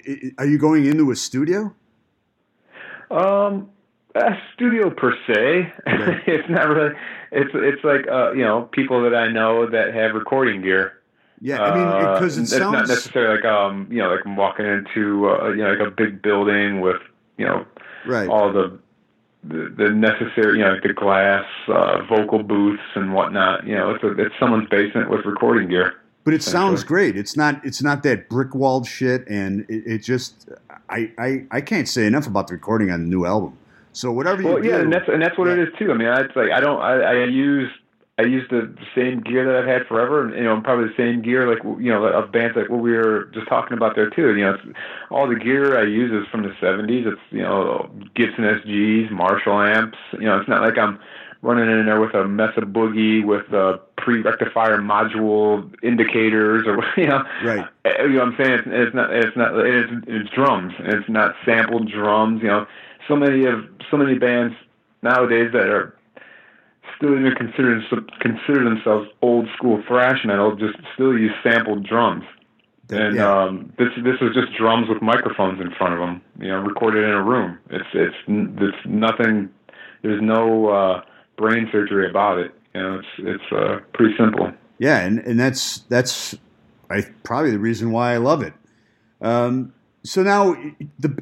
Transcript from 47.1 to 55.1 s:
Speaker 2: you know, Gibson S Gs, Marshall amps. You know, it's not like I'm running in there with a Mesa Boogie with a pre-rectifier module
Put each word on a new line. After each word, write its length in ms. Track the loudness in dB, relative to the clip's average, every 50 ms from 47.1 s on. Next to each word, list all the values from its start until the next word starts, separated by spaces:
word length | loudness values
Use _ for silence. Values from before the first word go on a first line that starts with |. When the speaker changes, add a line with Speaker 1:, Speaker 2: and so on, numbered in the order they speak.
| -4 -6 -10 _
Speaker 2:
you 100 | -6 -6 -2
know, 480 | -2 0 0 0 0 -2 -4 -6 -8 -12 -16 -20 -12 -2
Gibson 300 | -2 -2 0 0 -2 0
S 160 | 0 0 0
Gs, 500 | -2 -4 -2 0 2 2 2 2 0 -2
Marshall 480 | -2 0 0 2 2 0 0 0 2 2
amps. 380 | 2 2 2 2 0 -2 -6 -14 -16 -14 -10
You 140 | -4 0
know, 120 | 0 0 0
it's 100 | 2 0
not 100 | 0 2 2
like 140 | 2 2 2
I'm 200 | 0 0 -2 -6 -12 -20 -20 -20 -20 -20 -20 -6 -2
running 260 | 0 2 2 2 2 2 2
in 60 | 2
there 120 | 2 4 2
with 160 | 2 2 2
a 140 | 0 0 0
Mesa 320 | 0 0 0 0 0 -2
Boogie 640 | -4 -2 -2 0 0 0 0 0 2 2 2 2 2
with 260 | 2 0 -2 -2 -2 0
a 260 | 0 2 2 0 -2 -6 _ _
pre-rectifier 840 | -6 -2 0 0 2 2 0 0 0 -2 -2 0 0 2 2 2 0
module 920 | 0 0 0 0 0 0